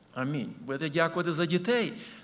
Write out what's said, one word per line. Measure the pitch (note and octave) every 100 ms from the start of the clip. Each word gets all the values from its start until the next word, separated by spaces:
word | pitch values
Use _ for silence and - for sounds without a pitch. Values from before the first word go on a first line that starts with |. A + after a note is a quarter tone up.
| -
Амінь. | - B2+ D3 G2+ -
Будете | A#2+ C#3 D#3
дякувати | D3 E3 F3+ E3+
за | D#3 E3+
дітей, | F3 F3+ A#3+ G3+ - - -